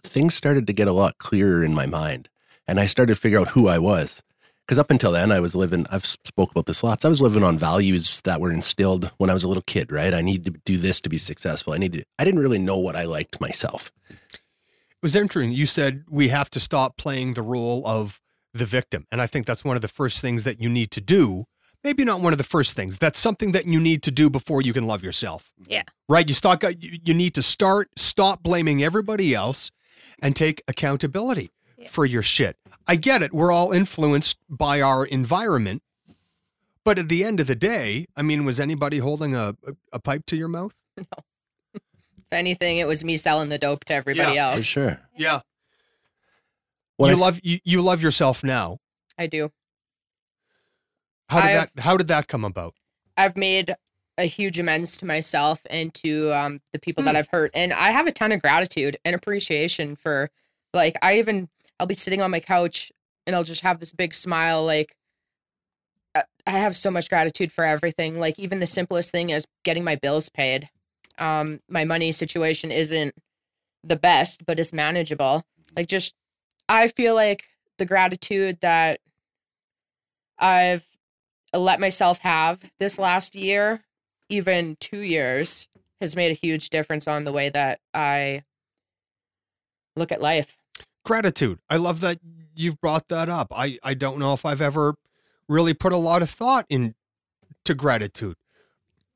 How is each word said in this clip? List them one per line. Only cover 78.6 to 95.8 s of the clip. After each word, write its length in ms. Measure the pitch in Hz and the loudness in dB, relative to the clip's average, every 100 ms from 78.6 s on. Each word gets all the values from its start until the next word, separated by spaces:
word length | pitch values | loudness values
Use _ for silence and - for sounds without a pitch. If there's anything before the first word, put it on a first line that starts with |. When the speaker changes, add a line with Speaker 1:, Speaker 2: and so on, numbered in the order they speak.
Speaker 4:
that 380 | 175 165 160 147 _ _ _ _ _ _ _ _ _ _ _ _ _ - | 2 2 2 -2 _ _ _ _ _ _ _ _ _ _ _ _ _ 0
I've 480 | 185 185 180 180 - _ _ _ _ _ _ | 4 4 4 0 -6 _ _ _ _ _ _
let 260 | 180 185 175 | 0 2 2
myself 380 | 190 185 185 180 | 2 2 2 2
have 420 | 185 160 160 185 190 _ | 0 2 0 -2 -12 _
this 200 | 196 196 | -4 0
last 360 | 190 185 - | 0 0 -2
year, 480 | 196 190 202 208 220 _ _ _ _ _ | -4 -2 0 0 -2 _ _ _ _ _
even 480 | 202 185 180 170 156 | -2 0 0 -2 -8
two 200 | - 202 | -10 -8
years, 680 | 202 160 127 131 165 - - _ _ _ | -4 -2 0 -2 -2 -4 -6 _ _ _
has 140 | 165 | -6
made 160 | 180 170 | 0 0
a 40 | |
huge 340 | 156 165 156 - | 0 -4 -4 -4
difference 380 | 156 151 151 156 | -4 -4 -6 -4
on 160 | 151 | -4
the 80 | 147 | -4
way 160 | 143 139 | -4 -2
that 320 | 143 135 - _ | -2 -2 -4 _
I 480 | - 147 143 139 139 _ _ _ _ _ _ _ _ _ _ _ _ _ _ _ - | -4 -2 -2 -4 -8 _ _ _ _ _ _ _ _ _ _ _ _ _ _ _ -8
look 160 | 165 | -6
at 80 | - | -2
life. 380 | 147 160 143 _ _ - - _ | 0 0 -2 _ _ -20 -20 _
Speaker 2:
Gratitude. 540 | - 226 202 - 120 87 _ | -2 0 0 0 -2 -4 _
I 60 | 160 | -2
love 220 | 175 165 | -2 -2
that 160 | 180 175 165 165 160 | -4 -4 -12 -20 -20
you've 260 | 156 170 151 | -6 -6 -2
brought 280 | 165 160 - | -2 -2 -2
that 200 | 165 165 | -4 -4
up. 200 | 170 113 | -4 -6
I, 280 | 110 139 123 | -4 -6 -6
I 120 | 131 | -6
don't 240 | 135 135 135 | -4 -4 -2
know 160 | 139 | -2
if 100 | 139 | -2
I've 160 | 156 139 | -2 -2
ever 320 | 147 147 147 151 _ _ _ _ - | -2 0 -2 -2 _ _ _ _ 0
really 240 | 151 170 | 2 2
put 180 | 156 | 2